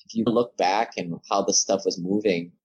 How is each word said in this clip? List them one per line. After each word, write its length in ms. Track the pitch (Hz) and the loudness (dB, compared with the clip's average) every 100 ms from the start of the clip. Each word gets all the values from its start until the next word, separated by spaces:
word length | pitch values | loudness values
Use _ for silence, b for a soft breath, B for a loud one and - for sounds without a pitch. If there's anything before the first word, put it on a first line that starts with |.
| - | -8
if 80 | |
you 100 | 113 113 | -2 2
look 300 | 113 120 - | 2 0 0
back 380 | 90 98 117 - | 2 2 0 -4
and 240 | 87 82 - | -8 -8 -2
how 120 | 101 | 0
the 120 | 98 | 2
stuff 280 | - - 95 | 0 2 0
was 180 | 92 90 | 0 -4
moving 520 | 87 104 107 87 87 _ | -2 0 2 0 -4 _